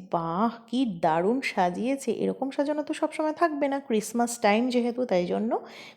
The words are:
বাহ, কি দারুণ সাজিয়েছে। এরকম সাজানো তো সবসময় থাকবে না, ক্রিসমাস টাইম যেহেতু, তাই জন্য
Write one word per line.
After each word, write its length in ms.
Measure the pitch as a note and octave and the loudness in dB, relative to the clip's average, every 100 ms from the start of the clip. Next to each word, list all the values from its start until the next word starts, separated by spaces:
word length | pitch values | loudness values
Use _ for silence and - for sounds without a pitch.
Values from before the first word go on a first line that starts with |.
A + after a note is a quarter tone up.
| F#3 | -4
বাহ, 580 | E3+ E3 F3 A#3 - - | -4 -2 0 0 -2 -6
কি 280 | B3 B3+ E3+ | -2 -2 0
দারুণ 400 | E3 D#3+ F#3 C4 | 2 4 2 0
সাজিয়েছে। 680 | - - F3+ F3+ A3+ C4+ - | -2 2 2 2 -2 -2 -2
এরকম 400 | - F#3+ F#3 C4 | -2 -2 -2 -4
সাজানো 320 | C#4 C#4+ D4+ | -2 -2 -2
তো 100 | D4 | -4
সবসময় 400 | D4+ D#4 - D#4 | -2 -2 0 -2
থাকবে 340 | D#4 E4+ D4 C#4 | 2 0 2 0
না, 120 | C#4 | -2
ক্রিসমাস 600 | C#4 A3 G#3 A#3 A#3+ - | 0 0 0 0 0 2
টাইম 300 | G#3 G#3+ B3+ | 4 4 4
যেহেতু, 360 | B3 A#3+ A#3+ B3 | 2 0 -2 0
তাই 200 | F3+ F3 | 2 2
জন্য 340 | G3 A3 F4+ - - - | 0 0 -2 -6 -16 -20